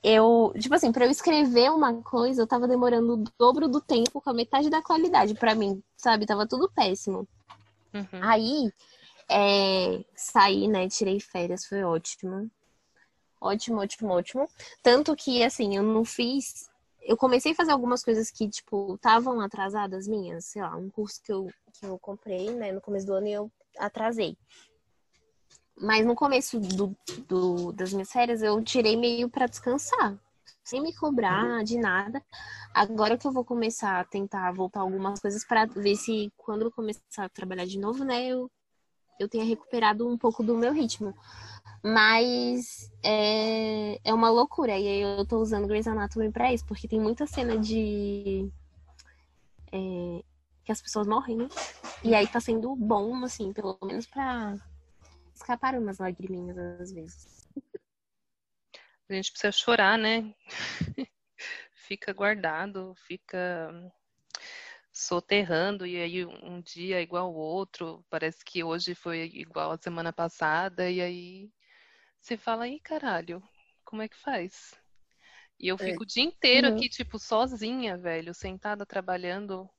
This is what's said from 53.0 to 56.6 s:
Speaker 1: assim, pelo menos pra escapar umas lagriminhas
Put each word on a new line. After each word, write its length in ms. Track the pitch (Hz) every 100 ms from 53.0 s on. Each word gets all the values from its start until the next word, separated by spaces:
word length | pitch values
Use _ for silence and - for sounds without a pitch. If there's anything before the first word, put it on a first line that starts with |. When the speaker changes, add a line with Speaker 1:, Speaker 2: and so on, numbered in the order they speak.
| 208 254
Speaker 1:
assim, 280 | 247 - 196
pelo 240 | 202 196 190
menos 240 | 190 190 233
pra 480 | 269 269 247 208 202 - - _ _ - _ _
escapar 400 | - - 240 262
umas 240 | 262 214 190
lagriminhas 580 | 185 180 185 185 180 180